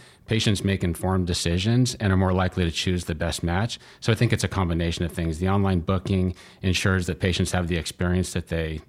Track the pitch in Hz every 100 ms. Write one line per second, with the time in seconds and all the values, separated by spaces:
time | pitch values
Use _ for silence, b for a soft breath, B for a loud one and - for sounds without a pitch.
0 | B B - 113 113 98 98 95 92 82
1 | 92 92 90 87 85 87 98 120 123 -
2 | 107 95 95 92 92 - 85 - - 90
3 | - 80 85 - 85 87 113 - B B
4 | - 110 117 104 98 - 87 85 85 85
5 | 85 - 82 80 92 98 98 92 80 95
6 | - 98 92 85 B B 95 87 101 92
7 | 87 85 95 87 90 90 87 85 78 -
8 | 90 90 87 92 85 82 80 78